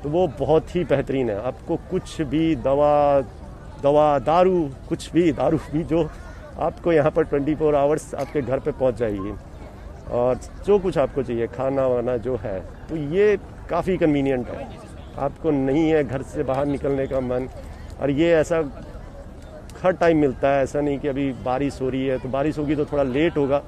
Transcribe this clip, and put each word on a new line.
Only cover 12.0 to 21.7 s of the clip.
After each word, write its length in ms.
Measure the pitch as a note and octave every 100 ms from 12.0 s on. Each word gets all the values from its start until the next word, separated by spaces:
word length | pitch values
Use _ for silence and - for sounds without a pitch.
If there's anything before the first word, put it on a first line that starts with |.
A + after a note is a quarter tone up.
| A#2+ B2
जो 180 | A2+ B2
है, 240 | A2+ F#2+ E2+ - -
तो 60 | D#3+
ये 420 | C#3+ F3 G#3 G3+ - - -
काफ़ी 280 | E3 E3 F3+
convenient 500 | E3 C#3+ C3+ C3 A2
है। 220 | - - - - - - -
आपको 340 | C#3 - E3
नहीं 380 | D3 C3+ C#3 D#3+
है 140 | D#3
घर 180 | C#3 C3
से 220 | B2+ D3+
बाहर 220 | C3+ C3 C#3+
निकलने 420 | C3+ D3 C#3 C3+
का 120 | C3
मन। 300 | B2+ B2 B2+ - - - - -
और 100 | C3+
ये 220 | C#3+ E3+
ऐसा 300 | E3 C#3+ E3 D3 - - - - - - - - - - -
हर 80 | F#3
time 260 | F3+ E3+ D#3+
मिलता 320 | D3 B2 C#3
है, 140 | C#3
ऐसा 180 | C3+ D3
नहीं 180 | D3 C#3
कि 80 | C#3+
अभी 240 | C3+ C#3
बारिश 500 | A2+ B2+ B2+ C#3+